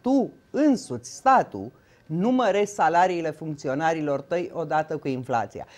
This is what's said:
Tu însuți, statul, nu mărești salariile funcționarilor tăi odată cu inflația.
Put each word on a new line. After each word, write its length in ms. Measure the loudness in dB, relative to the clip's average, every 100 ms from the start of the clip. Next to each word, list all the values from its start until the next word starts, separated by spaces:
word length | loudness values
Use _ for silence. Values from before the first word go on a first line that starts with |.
Tu 300 | 0 2 0 -6 _
însuți, 640 | 0 2 2 -2 -10 -10
statul, 560 | -2 4 4 2 -4 -10 -14 _ _ -8
nu 240 | -2 2
mărești 440 | 2 2 2 0
salariile 560 | 0 2 4 4 2 -4
funcționarilor 880 | -6 -8 -6 -4 0 0 0 -2 -2
tăi 300 | -2 -4 -4
odată 420 | -6 -2 -2 -2 -4
cu 120 | -4
inflația. 580 | -4 -2 -2 -2 -8 -14